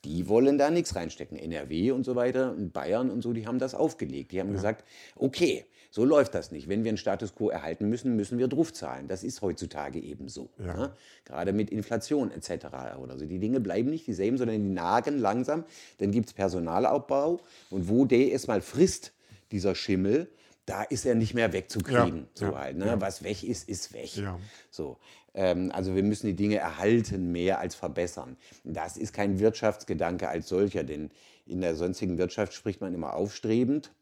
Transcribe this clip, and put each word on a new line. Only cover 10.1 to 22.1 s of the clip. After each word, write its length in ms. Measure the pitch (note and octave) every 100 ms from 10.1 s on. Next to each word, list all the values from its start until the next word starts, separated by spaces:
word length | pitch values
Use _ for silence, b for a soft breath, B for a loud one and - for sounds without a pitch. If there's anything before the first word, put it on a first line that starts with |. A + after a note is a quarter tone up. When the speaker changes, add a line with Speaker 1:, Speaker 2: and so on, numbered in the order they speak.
| C#2+ C2+
Speaker 1:
so, 220 | - C2 -
Speaker 2:
Ja. 160 | F2+ F2
Speaker 1:
ne? 180 | C3+ B B B
Gerade 300 | - C2+ F#2
mit 160 | G2+ G#2
Inflation 600 | A2 G2+ A#2 - D3+ A#2
et 120 | E2+
cetera 540 | - E2+ D2+ C2 B1+ C2
oder 220 | B1+ C2
so. 80 | D#2
Die 100 | F#2
Dinge 220 | G#2+ C3
bleiben 320 | F#2+ F#2 B2+
nicht 160 | D#3 -
dieselben, 320 | F#2 G2+ C3
sondern 180 | A#2+ A2
die 120 | G2+
nagen 460 | F#2 E2+ A2+ B2 C#3+
langsam. 460 | G#2 A#2 B2+ D#3 E3 B B _
Dann 100 | G2
gibt's 240 | A2 G#2+
Personalabbau. 1040 | - G2 F2+ E2 E2+ B2+ C#3+ - C#3 D3+ F3 B B B
Und 180 | F#2 F2
wo 180 | A#2 B2+
der 240 | A#2+ C3+
erstmal 300 | C3 - G#2
frisst, 520 | - B2 F#3 - - b b b _
dieser 240 | G#2 F#2+ F2+
Schimmel, 560 | - F#2+ G2 C3 E3+ b b b -
da 160 | G2
ist 240 | A2 A#2 C3
er 80 |
nicht 220 | A2+ A2 A#2+
mehr 180 | A2+
wegzukriegen. 680 | F#2 - G#2+ F#2 B2 A2